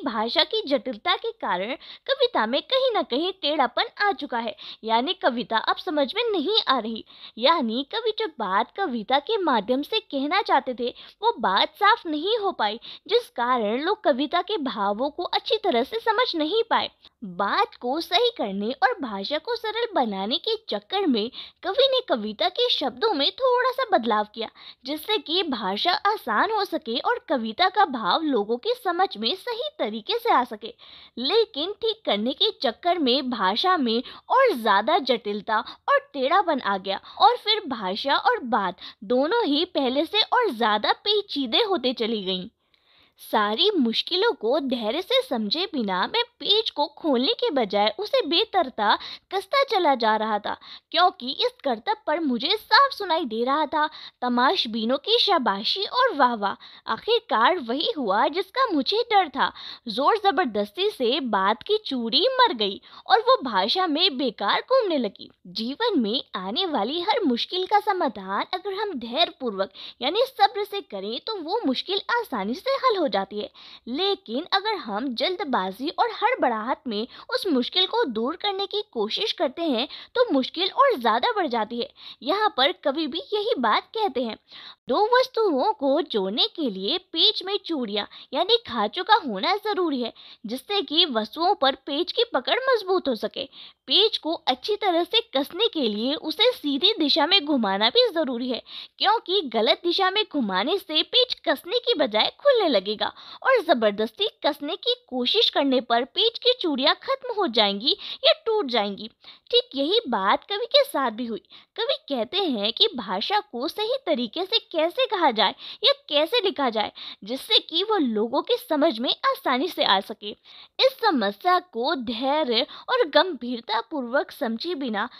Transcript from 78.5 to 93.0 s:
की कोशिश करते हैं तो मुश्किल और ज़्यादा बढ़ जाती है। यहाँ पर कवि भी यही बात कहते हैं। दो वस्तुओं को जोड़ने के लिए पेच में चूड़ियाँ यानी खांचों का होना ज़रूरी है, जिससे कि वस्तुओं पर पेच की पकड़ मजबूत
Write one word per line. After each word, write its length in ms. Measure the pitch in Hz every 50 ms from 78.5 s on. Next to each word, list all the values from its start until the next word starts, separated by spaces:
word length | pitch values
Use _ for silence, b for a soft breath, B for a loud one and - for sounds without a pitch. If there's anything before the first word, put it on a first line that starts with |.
| 392 392 403
की 160 | - - 415 415 _
कोशिश 400 | - 233 202 220 - - 415 453 -
करते 280 | - 330 262 262 339 339
हैं 240 | 320 247 220 269 B B B B B -
तो 100 | 480 508 466
मुश्किल 380 | 302 262 254 - - 311 381 370
और 240 | - 480 554 554 427
ज़्यादा 360 | 262 226 233 214 240 403 480
बढ़ 160 | 440 415 349
जाती 320 | 254 240 220 214 214 240 240
है। 100 | - - B B B B B B 214
यहाँ 300 | 269 370 415 440 415 -
पर 140 | - 262 330 359 - -
कवि 240 | 285 262 320 320
भी 140 | 254 302 349 554 - 415
यही 260 | 427 403 466 466 302
बात 300 | 240 214 226 381 - _ -
कहते 280 | 440 427 370 - 247 254
हैं। 140 | 220 - - _ B B B B B B B _ -
दो 140 | 254 349 415 440
वस्तुओं 600 | 466 508 508 - - 453 440 381 294 247 311 427 440
को 260 | - 269 269 269 320 302
जोड़ने 420 | - - 208 190 190 214 294 392 440
के 200 | _ 349 302 240
लिए 280 | 190 185 190 208 320 370 - _
पेच 320 | - 330 370 440 415 - 349
में 120 | 381 415
चूड़ियाँ 500 | 392 _ - 330 269 247 196 208 202 208 B B B B B 254
यानी 240 | 285 370 381 466 466 -
खांचों 360 | - 240 233 208 214 - 349 370
का 120 | - 427
होना 380 | 466 339 254 202 185 247 330 392
ज़रूरी 440 | 415 - 427 403 370 359 320 277 240
है, 120 | 240 226 - B B B B B B
जिससे 380 | 196 240 262 - - 403 403 277
कि 220 | - 294 330 359
वस्तुओं 460 | 311 233 220 214 - - 302 339 370 415
पर 200 | - 277 269 262 - _
पेच 260 | 311 277 294 349 -
की 120 | - 466 480 - -
पकड़ 240 | - - - 339 494 523
मजबूत 440 | 539 508 427 381 370 381 359